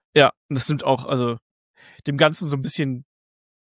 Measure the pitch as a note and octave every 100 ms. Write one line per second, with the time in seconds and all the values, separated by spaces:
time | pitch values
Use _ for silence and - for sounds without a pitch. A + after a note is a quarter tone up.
0 | _ D3 C3+ - - C3+ - D3 - B2+
1 | C3+ C3 A#2+ A2+ _ _ _ _ - -
2 | - C#3+ D#3 D#3 D#3 C#3+ C3+ - C#3 B2+
3 | - _ _ _ _ _